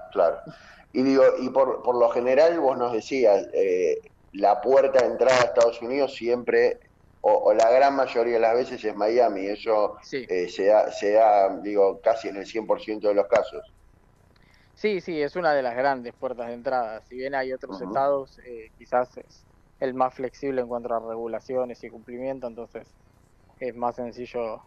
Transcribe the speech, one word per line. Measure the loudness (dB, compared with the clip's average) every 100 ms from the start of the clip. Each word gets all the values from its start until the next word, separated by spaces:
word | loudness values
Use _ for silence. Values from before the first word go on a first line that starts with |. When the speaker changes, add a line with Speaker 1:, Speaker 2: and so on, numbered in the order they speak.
| -8
Speaker 1:
claro. | 0 0 0 -12 -20 -20 -20 _
Y | -2
digo, | 2 4 4 4
y | -2
por, | 0 0 0
por | -2 2
lo | 2
general | 2 2 4 4 4
vos | 0 0
nos | -2
decías, | -4 -4 2 4 4 2
eh, | 0 0 2 0 -2 -6 _ _
la | 0 2 2
puerta | 4 4 4 2
de | 2
entrada | 2 2 4
a | 2
Estados | 2 2 0
Unidos | -6 -4 -4
siempre, | -4 -4 -2 0 2 2 0 _ _ _ _
o, | 0
o | 2 4
la | 4 4
gran | 6 4 2
mayoría | -2 0 0 2
de |
las | 2
veces | 2 -2 -6 -8
es | -2
Miami. | 0 2 2 0 -6
Eso, | -6 0 0 0 -4
Speaker 2:
Sí. | -12 -12 -4
Speaker 1:
eh, | -4 -4
se | 0 4
da, | 4 4
se | -2 2
da, | 4 6 6 4 0
digo, | -4 2 2 2
casi | 0 0 -4
en | -10
el | -8
cien | -8 -2
por | -4
ciento | -2 -4 0
de | 0
los | 2
casos. | 0 0 -8 -16 _ _ _ _ _ _ _ _ _ _ _
Speaker 2:
Sí, | -4 -4
sí, | -6 -4
es | -4 -2
una | 0
de | 0
las | 0 -2
grandes | -2 -2 -8
puertas | -10 -10 -8 -10
de |
entrada. | -8 -4 -2 -4 -8
Si | -14 -12
bien | -6
hay | -6 -6
otros | -8 -10 -12
Speaker 1:
Ujú. | -6
Speaker 2:
estados, | -2 0 -2 -4 -16 -18
eh, | -18 -18 _
quizás | -4 -2 -2 -8
es | -20 _ _ _ _ _
el | -6 -2
más | -4
flexible | -4 -10 -8 -6 -6
en | -6
cuanto | -8 -6
a | -6
regulaciones | -6 -8 -8 -10 -6 -6 -6 -10
y | -18
cumplimiento, | -20 -16 -10 -8 -8 -10
entonces | -14 -16 -16 -18 _ _ _ _ _ _ _
es | -12 -6
más | -6 -6
sencillo | -10 -12 -10 -8 -8 -10